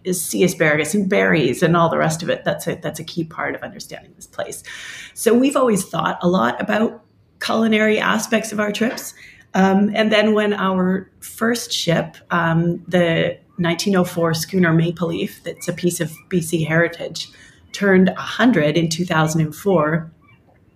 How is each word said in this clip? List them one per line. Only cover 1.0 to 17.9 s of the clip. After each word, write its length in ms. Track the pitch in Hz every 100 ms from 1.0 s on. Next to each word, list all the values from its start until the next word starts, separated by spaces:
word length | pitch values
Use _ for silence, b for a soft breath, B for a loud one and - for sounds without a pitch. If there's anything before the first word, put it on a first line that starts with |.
| 190
berries 520 | 196 190 170 131 -
and 140 | 165 170
all 140 | 165
the 80 | 151
rest 260 | 156 160
of 60 | 156
it. 160 | - 170
That's 220 | - -
a, 80 | -
that's 240 | 156 147
a 40 |
key 220 | 160 - 160
part 280 | - 143 135
of 80 |
understanding 500 | 131 - - - - -
this 120 | -
place. 360 | - - - B B B B B
So 200 | - 226
we've 240 | 233 269 285
always 260 | 262 202
thought 360 | - 170 170 196
a 80 | 180
lot 320 | 185 233 -
about 420 | 208 208 220 - _ _ _ -
culinary 580 | - 220 226 214 214 214
aspects 540 | - 208 - 220 220
of 60 | 214
our 120 | 208
trips. 420 | 208 226 - - B B B B
Um, 380 | 190 190 190 208
and 160 | 220 214
then 240 | 214 214
when 200 | 214 208
our 580 | 202 190 185 185 190 - _
first 540 | - - 226 240 -
ship, 420 | - - 165 160 - -
um, 560 | 175 165 165 170 170 -
the 520 | 180 170 165 170 - _ -
nineteen 380 | 170 170 208 190
oh 100 | 180
four 280 | 170 170
schooner 380 | 160 - 190 175
Maple 380 | 160 165 170 170
Leaf, 340 | 165 190 -
that's 240 | 170 - -
a 60 |
piece 260 | 175 180 175
of 140 | 160 - -
B 100 | 180
C 240 | 165 170
heritage, 680 | 156 160 170 - - 160 - B B B B
turned 360 | - 202